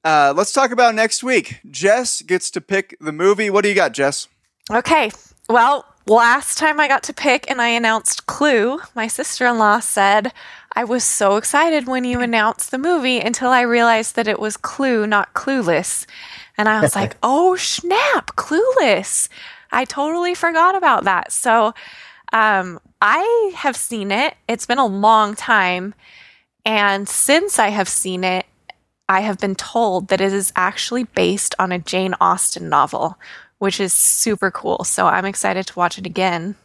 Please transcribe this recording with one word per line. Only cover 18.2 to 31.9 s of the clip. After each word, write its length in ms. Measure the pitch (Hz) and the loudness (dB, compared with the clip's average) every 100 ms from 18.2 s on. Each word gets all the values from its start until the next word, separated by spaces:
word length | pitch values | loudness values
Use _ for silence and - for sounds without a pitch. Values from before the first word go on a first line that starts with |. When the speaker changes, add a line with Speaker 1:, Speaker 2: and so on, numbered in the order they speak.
| - - | -2 -8
Speaker 2:
Clueless." 920 | - 320 508 508 277 185 196 - - - - - _ | -2 0 2 4 4 2 0 -4 -4 -8 -20 -20 _
I 140 | - 262 | -4 -2
totally 480 | - 302 339 349 | -4 -4 -2 -2
forgot 420 | 359 339 330 349 381 | -2 -2 2 2 2
about 280 | 330 233 | 2 2
that. 280 | 196 180 - | 2 -2 -2
So, 400 | - 254 226 214 - - - - - - | -4 2 2 2 -2 -20 -20 -20 -20 -4
um, 440 | - 214 196 180 165 _ _ | 0 2 2 -2 -12 _ _
I 520 | 202 294 415 466 415 349 | 0 2 2 0 0 -2
have 180 | 285 | -4
seen 380 | 247 - 226 202 | -4 -6 -6 -4
it. 220 | 202 294 - - | -2 -2 -4 -8
It's 200 | 233 - | -6 -2
been 120 | 254 | 0
a 80 | 240 | 0
long 480 | 196 208 220 208 | 2 4 4 2
time. 600 | 214 - 220 185 180 190 - _ - - _ _ _ 220 | -2 0 2 2 -2 -6 -12 _ -20 -20 _ _ _ -2
And 400 | 214 202 196 202 | 2 2 0 -4
since 520 | - - 302 403 - | -2 2 2 2 0
I 80 | 214 | 0
have 200 | 208 180 | 0 -2
seen 360 | - 185 185 | -2 -4 -4
it, 200 | 185 185 - _ - - _ _ - | -2 -2 -6 _ -20 -20 _ _ -2
I 120 | 190 | 0
have 180 | 214 196 | 0 -2
been 160 | 196 | -4
told 540 | 190 - 233 220 185 196 | -4 -4 -2 0 -2 -2
that 120 | 190 | 0
it 120 | 196 | 0
is 200 | 196 196 - | 0 -2 -2
actually 480 | 185 - - 240 | -2 -4 -6 -4
based 500 | 240 - 180 196 - - | -4 0 0 0 -4 -2
on 100 | 185 | -2
a 80 | 180 | -4
Jane 340 | 160 | -4